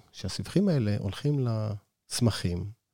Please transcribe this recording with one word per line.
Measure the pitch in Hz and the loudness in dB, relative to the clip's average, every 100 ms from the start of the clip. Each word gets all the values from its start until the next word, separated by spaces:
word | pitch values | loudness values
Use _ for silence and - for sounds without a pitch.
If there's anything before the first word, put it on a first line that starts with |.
| - | -8
שהסבכים | - - - - - 202 | -8 -6 -6 -2 2 4
האלה | 147 104 104 | 2 2 0
הולכים | 98 - 143 147 120 | -2 -2 0 0 0
לצמחים, | 110 107 107 - _ - - 117 - 92 87 101 - _ | -2 -2 -6 -12 _ -10 2 2 4 0 -2 -4 -10 _